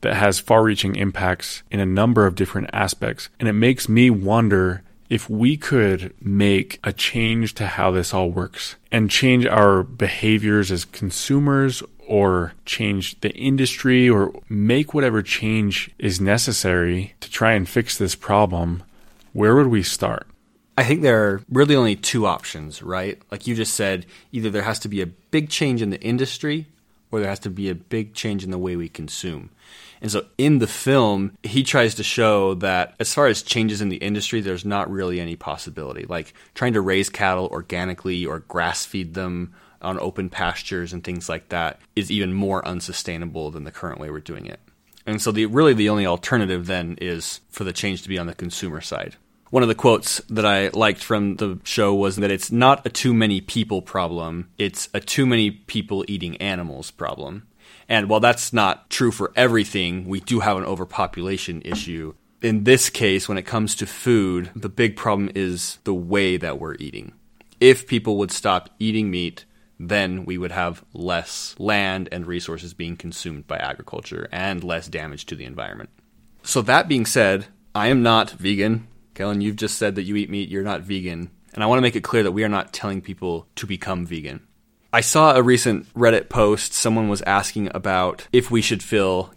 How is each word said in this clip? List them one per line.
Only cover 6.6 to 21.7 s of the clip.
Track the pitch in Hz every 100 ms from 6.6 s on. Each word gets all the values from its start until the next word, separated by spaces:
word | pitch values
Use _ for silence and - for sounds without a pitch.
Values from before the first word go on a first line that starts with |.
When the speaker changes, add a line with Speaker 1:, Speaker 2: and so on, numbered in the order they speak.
| - -
Speaker 1:
a | 104
change | - - 117 113 113 110
to | - 98
how | - 95
this | 92 87
all | 95 87
works | 90 87 - - - _
and | 117 104
change | - 131 127 123
our | 110 104 95
behaviors | - 120 95 - 110 110 107 104 95
as | 90
consumers | - - 98 - - 139 143 139 135 123 - - -
or | 104 98 92 85 - -
change | - 107 98 92 -
the | 104
industry | - 135 135 127 - 131 127 123
or | 104 98 - -
make | 104 104 135 147
whatever | 151 131 107
change | 95 - 110 110 101 - - -
is | 104 90
necessary | 98 117 123 107 95 90 87 90 95 -
to | -
try | - 113
and | 107 90
fix | 120 110 -
this | 95
problem, | - - 101 101 87 85 87 - - - - -
where | - 107 131
would | 135
we | 107
start? | 87 - 95 - - - _ _ _ -
Speaker 2:
I |
think | 123 165
there | 143 110
are | 104 98 -
really | 127 147